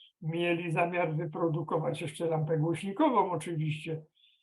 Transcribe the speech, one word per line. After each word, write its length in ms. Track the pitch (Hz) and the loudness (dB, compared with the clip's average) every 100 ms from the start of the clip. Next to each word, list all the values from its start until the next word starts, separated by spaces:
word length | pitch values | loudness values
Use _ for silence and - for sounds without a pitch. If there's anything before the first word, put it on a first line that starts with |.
| - - | -20 -8
mieli 500 | 160 170 175 170 175 | -4 0 2 2 2
zamiar 420 | 156 175 175 170 | 2 2 2 0
wyprodukować 880 | 151 156 180 165 147 147 165 147 156 | 0 -2 0 0 0 0 -2 0 -4
jeszcze 240 | 165 - 165 | -6 -4 0
lampę 320 | 160 151 160 | 0 2 2
głośnikową 720 | 160 165 196 196 311 226 190 | 2 0 -2 2 4 4 2
oczywiście. 720 | 165 175 160 156 147 160 156 - _ _ _ | 0 -4 -2 -2 -4 -6 -8 -10 _ _ _